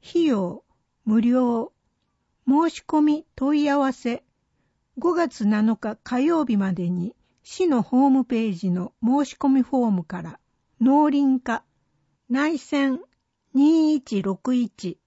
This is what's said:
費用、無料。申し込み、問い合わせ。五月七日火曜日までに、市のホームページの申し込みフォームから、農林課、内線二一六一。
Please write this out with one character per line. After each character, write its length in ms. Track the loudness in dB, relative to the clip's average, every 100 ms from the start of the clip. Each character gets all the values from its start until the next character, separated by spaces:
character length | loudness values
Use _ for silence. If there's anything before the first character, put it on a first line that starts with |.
費 220 | -4 -2
用、 400 | 0 0 -2 -8 _ _ _ _
無 160 | -2 2
料。 520 | 2 2 2 -2 -6 _ _ _ _ _ _ _ 0
申 220 | 2 2
し 120 | -4 _
込 140 | 0
み、 240 | 2 0 -6 -6
問 260 | -2 0
い 80 | 0
合 80 | 0
わ 140 | 0
せ。 320 | -2 -6 -8 _ _ _ _ _ _ _ -4
五 160 | -2
月 320 | 0 -2 -2 -2
七 300 | 0 0 -2
日 200 | -6 -12
火 240 | -6 -2
曜 240 | 0 0
日 120 | 0 0
ま 160 | 0
で 180 | -2 -4
に、 240 | -4 -6 -10 _ _
市 260 | -20 -4 0
の 140 | 0
ホ 240 | 0 2 4
ー 40 |
ム 140 | 2
ペ 240 | 0 -2 -2
ー 40 |
ジ 160 | -4 -4
の 220 | -4 -6 _
申 200 | -2 0
し 120 | -2 -2
込 120 | 0
み 140 | 2
フ 220 | 2 0
ォ 40 | 0
ー 20 |
ム 140 | -2
か 180 | -4 -12
ら、 180 | -14 -18 _ _ _ _
農 300 | 2 4 4
林 300 | 2 2 0
課、 240 | -2 -8 _ _ _ _ _ _ _
内 300 | -2 -2 -2
線 420 | -4 -2 0 -2 -8 _ _ _ _
二 400 | 2 4 4 4
一 280 | 0 -2 -4
六 320 | -4 -6 -2
一。 440 | -2 -2 _ -10 -10